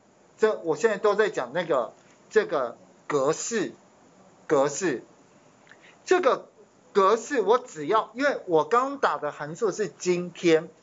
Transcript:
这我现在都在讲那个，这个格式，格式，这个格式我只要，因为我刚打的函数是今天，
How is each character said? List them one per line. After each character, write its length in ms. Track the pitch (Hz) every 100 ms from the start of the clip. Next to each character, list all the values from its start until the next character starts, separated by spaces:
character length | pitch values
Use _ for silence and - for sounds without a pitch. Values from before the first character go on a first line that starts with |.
| _ _ _ -
这 180 | 214 202
我 180 | 165 151
现 120 | 226
在 80 | 196
都 180 | 208 202
在 140 | 208
讲 220 | 156 120
那 120 | 160 165
个， 280 | 135 110 - _ _ _
这 160 | 214 196
个 320 | 156 120 - - _ -
格 260 | 147 135
式， 400 | 156 - 220 135 - _ _ _ _ _ _ -
格 220 | 143 143
式， 340 | - 185 117 - _ _ _ _ _ _ - - _ -
这 160 | 359
个 260 | 262 180 - _ - _ _
格 240 | 202 190 233
式 240 | 240 269
我 180 | 196 247
只 260 | - 156 147
要， 220 | 220 -
因 100 | 240
为 160 | 285 202 185
我 180 | 160
刚 360 | 147 240 269 277
打 180 | 190 147
的 160 | 147
函 240 | 135 147 165
数 140 | 214
是 180 | 202 185
今 420 | - 180 175 175
天， 380 | - 175 156 175 -